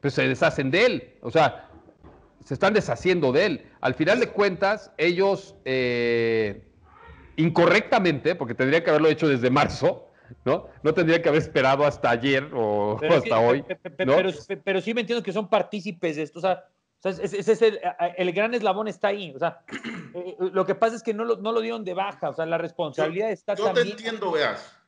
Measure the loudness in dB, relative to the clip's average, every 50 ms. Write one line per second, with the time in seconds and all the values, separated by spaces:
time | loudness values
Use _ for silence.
0 | -4 -2 -2 0 0 0 0 2 0 0 0 0 -2 0 2 2 2 2 0 -2
1 | -8 -12 _ _ -14 -2 2 2 2 2 0 -4 -18 -20 -20 -20 _ -20 _ _
2 | _ -20 -20 -20 _ _ _ _ -12 -10 -4 0 2 2 2 2 0 0 -4 -2
3 | 0 0 2 2 2 2 4 4 2 2 0 -4 -8 -16 -18 _ -4 -4 0 0
4 | 0 2 2 2 0 -2 0 0 0 0 0 0 0 0 0 -2 -6 -16 _ 0
5 | 0 0 2 2 2 2 2 0 -4 -14 -20 -14 _ -2 0 0 0 0 0 0
6 | 0 2 2 2 2 2 2 2 0 -2 -4 -8 -16 _ _ _ _ _ -20 -20
7 | -20 -20 -20 -20 -20 -18 -4 0 0 2 4 4 4 6 6 4 2 2 0 2
8 | 2 2 0 0 0 -2 -2 -2 -4 -8 -2 0 0 2 2 2 4 4 2 4
9 | 4 4 2 4 2 2 2 2 2 2 4 4 2 2 0 0 0 0 0 -2
10 | -10 -20 _ _ _ -20 -20 _ _ -2 -2 -2 -2 -10 -20 -2 0 0 2 2
11 | 2 2 2 2 4 4 2 2 0 0 0 2 4 4 4 4 2 0 0 0
12 | 0 0 0 2 0 0 0 0 0 -2 -4 -2 0 0 0 0 0 0 -2 -2
13 | 2 2 2 2 2 2 2 2 4 4 2 0 -2 -8 -12 -12 _ -18 -6 _
14 | 0 2 4 2 2 0 -4 -6 -10 _ -12 -10 _ -4 -4 -2 -2 -2 -4 -4
15 | -4 -4 -4 -6 -4 -6 -6 -6 -2 0 0 0 0 -2 -8 -10 -10 -10 -10 -6
16 | -4 -4 -4 -4 -8 -8 _ -4 -2 -2 -2 -2 -6 _ _ _ _ _ _ _
17 | _ -6 -6 -4 -6 -6 -6 -6 0 0 2 4 4 2 2 2 -6 -6 -4 -2
18 | -4 -4 -2 -2 -2 -2 0 0 -2 0 -2 0 0 0 0 0 -2 -6 -6 -2
19 | -2 -2 -2 -2 -8 -10 -8 -4 -4 -4 -4 -6 _ -16 -16 -14 -12 -12 -12 -12
20 | -14 -12 -12 -12 -10 -10 -6 -4 -6 -2 0 0 0 0 0 0 0 0 0 -4
21 | -6 -6 -4 -4 -2 -4 -4 -4 -2 -4 -2 -2 -2 -4 -6 -8 -8 -8 -6 -4
22 | -4 -6 -6 -6 -8 -8 -4 -4 -4 -4 -2 -4 -4 -6 -6 -6 -6 -6 -2 -2
23 | -4 -2 -2 -4 -4 -4 -4 -6 _ -6 -4 -2 0 0 2 0 0 0 -4 -8
24 | -8 -8 -8 -4 -4 -2 0 0 0 0 -2 -4 -10 -18 _ _ _